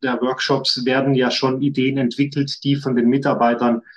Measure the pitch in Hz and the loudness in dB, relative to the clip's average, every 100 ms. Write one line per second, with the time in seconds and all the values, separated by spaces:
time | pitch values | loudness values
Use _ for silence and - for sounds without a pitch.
0 | 131 120 127 127 - 139 - 135 123 135 | -4 -2 -2 -2 -2 0 0 -2 0 0
1 | 135 131 123 - 131 135 143 135 131 135 | 2 2 2 0 -2 0 -2 0 0 0
2 | 123 - 143 143 139 - 143 139 135 120 | -2 0 -2 -2 -4 -4 -2 0 0 2
3 | 117 135 143 107 120 117 123 113 - | 2 2 0 2 2 2 0 0 -4